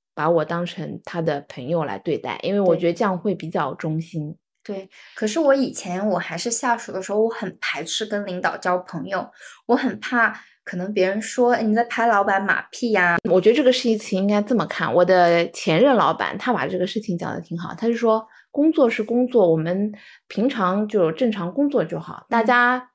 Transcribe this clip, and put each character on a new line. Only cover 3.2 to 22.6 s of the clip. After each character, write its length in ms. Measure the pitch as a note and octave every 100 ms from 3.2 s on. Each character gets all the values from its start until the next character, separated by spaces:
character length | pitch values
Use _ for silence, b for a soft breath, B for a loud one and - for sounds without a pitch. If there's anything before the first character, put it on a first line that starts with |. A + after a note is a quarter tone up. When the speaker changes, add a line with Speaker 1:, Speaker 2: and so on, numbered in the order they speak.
| G#3+
Speaker 1:
比 160 | F3 D#3
较 240 | - C#3
忠 260 | - D#3+ D#3
心。 300 | D#3+ E3 D3+
Speaker 2:
对。 80 | - _ _ -
对， 220 | F#3+ F#3+ B B
可 120 | - G#3+
是 120 | D#4+
我 160 | C#4+
以 160 | C#4 B3+
前 380 | - F#3 F3+ G#3
我 100 | F3
还 200 | - E3+
是 120 | A#3+
下 240 | - B3+
属 160 | A#3 -
的 120 | F#3+
时 100 | F#3+
候， 80 | G#3
我 80 | A3+
很 260 | - F#3 -
排 240 | - -
斥 220 | E3 - G#3
跟 180 | G#3
领 160 | G3 F3+
导 160 | F3+ E3
交 220 | F#3 F3+
朋 260 | - E3+
友， 240 | F3+ F#3 - B B B -
我 100 | A#3+
很 240 | C4 G#3+
怕 340 | - B3 F#3+ B B B
可 140 | - F3+
能 120 | F#3
别 120 | G#3 F#3
人 140 | G3+
说 320 | G#3+ - A#3+
，“哎， 100 | B3
你 120 | A3
在 100 | A3
拍 220 | A#3 - A#3
老 180 | G3+
板 180 | G3+ G3
马 200 | G3+ - -
屁 220 | - A#3+
呀。” 260 | G3 F3 E3+ G3+
Speaker 1:
我 80 | F#3
觉 120 | G#3
得 40 |
这 80 | B3+
个 80 | B3+
事 240 | B3+ A#3+ G#3+
情 200 | - F#3+
应 80 | G3
该 140 | G#3
这 140 | G#3
么 100 | A#3
看， 280 | D#3 - E3
我 100 | D#3
的 420 | F3+ F#3 E3+ E3+ E3+
前 280 | - - D#3+
任 160 | C#4 A3+
老 180 | D3+
板 200 | D#3+ F2 G3
他 120 | B3+
把 160 | G3 C#3
这 120 | F#3
个 80 | F3+
事 120 | A3
情 200 | G#3 E3+
讲 160 | F3
得 40 | F3
挺 160 | E3 E3+
好， 160 | F3 E3+
他 100 | A3+
就 60 |
说 340 | A3+ A#3 A3 A3 b b
工 220 | C#4+ D#4
作 160 | D#4+ A#3+
是 140 | A#3
工 260 | G#3+ A#3 B3+
作， 240 | B3 F3
我 20 |
们 380 | D#3+ D#3+ F#3+ G#3+ G#3+ B B _
平 200 | - B3+
常 400 | A#3+ F#3 G3 G#3+
就 240 | G#3 E3
正 180 | D#3+ B3
常 220 | G3 E3+
工 160 | B3+ C#4+
作 160 | C4+
就 160 | D#3+ E3
好， 220 | - -
Speaker 2:
嗯。 40 | -
Speaker 1:
大 120 | A#3
家 480 | A3 A#3+